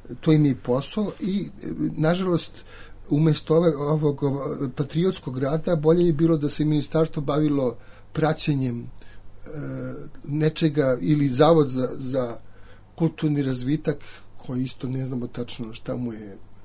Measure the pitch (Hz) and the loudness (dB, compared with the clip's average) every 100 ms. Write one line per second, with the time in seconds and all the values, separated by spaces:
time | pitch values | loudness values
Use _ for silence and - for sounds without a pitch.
0 | - 123 165 156 143 123 - 127 - 220 | -14 -4 4 6 6 2 0 -2 0 -4
1 | 196 - 185 196 - - - - 156 160 | -4 -4 -4 -4 -4 -10 -10 -4 -4 0
2 | 156 180 185 165 - - - - - - | 0 2 2 0 -2 -8 -18 -18 -18 -14
3 | - 147 160 147 - 160 175 139 147 156 | -2 2 4 2 4 4 4 2 0 2
4 | 151 139 143 139 147 147 135 - 135 156 | 2 0 -2 -2 -4 -4 -6 -4 -4 0
5 | 185 - - 127 135 156 185 165 156 175 | 0 -2 -6 -4 -2 0 0 2 4 6
6 | 175 147 165 160 143 - 151 151 139 160 | 4 4 4 4 0 0 2 2 2 0
7 | 160 - 135 143 151 139 127 - - - | 0 0 -2 2 2 2 0 -2 -14 -20
8 | - - 151 156 - 139 131 117 120 - | -8 -2 0 0 0 0 0 -4 -10 -14
9 | - - - - - 151 135 131 127 131 | -14 -14 -14 -14 -12 -10 -10 -8 -10 -10
10 | 147 - - 151 156 156 160 143 135 127 | -12 -12 -6 2 2 4 2 4 2 2
11 | 175 147 143 123 151 165 135 127 127 - | 4 4 4 6 8 8 6 2 -2 -4
12 | 131 131 120 113 - - - - - - | -2 -2 -2 -6 -14 -18 -18 -18 -14 -2
13 | 160 - 156 143 131 127 123 151 156 - | -2 0 0 2 0 -2 0 -2 -2 -6
14 | - - - - - 127 131 - 127 131 | -8 -16 -14 -14 -6 -4 -4 -6 -6 -4
15 | 131 123 120 - 120 - 113 117 - 127 | -4 -6 -6 -8 -8 -8 -10 -10 -8 -6
16 | 120 107 104 98 - - | -6 -8 -12 -14 -14 -16